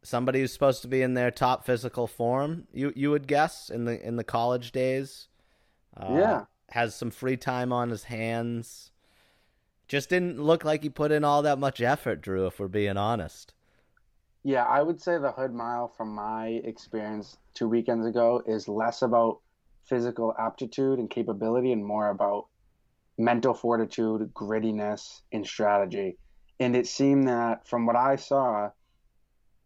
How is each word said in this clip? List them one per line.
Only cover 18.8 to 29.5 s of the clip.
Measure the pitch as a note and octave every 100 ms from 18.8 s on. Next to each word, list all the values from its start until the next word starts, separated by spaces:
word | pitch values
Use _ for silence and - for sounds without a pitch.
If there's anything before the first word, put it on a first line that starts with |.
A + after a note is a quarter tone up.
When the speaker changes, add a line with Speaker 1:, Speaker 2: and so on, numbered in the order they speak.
| A#2 -
Speaker 2:
about | A#2+ A#2 A2+ - _ _ _ _
physical | - B2 A#2+ A#2 A2+ A#2
aptitude | A2+ - B2 - C3+ C3
and | G#2+
capability | A#2+ A#2 G2+ A2 B2 B2+
and | A2+ G2+
more | G#2+ G#2
about | G2 G2+ G#2 - _ _ _ _ _ _ -
mental | A#2+ A#2+ B2+
fortitude, | A2+ A#2 A#2 A2 - A2 A2 G#2
grittiness, | - G#2 A2 A2 G#2+ G#2 G#2 - - -
and | A2 F#2+
strategy. | - G#2 G2+ F#2 G2+ F#2+ - - _ _ -
And | B2 B2
it | A#2+
seemed | - C#3 C#3 C3
that, | A#2+ A#2 A#2 -
from | A#2+ A#2
what | A#2
I | C3+ C#3
saw, | - C#3 B2 G#2 G#2 - _ _ _ _ _ _ _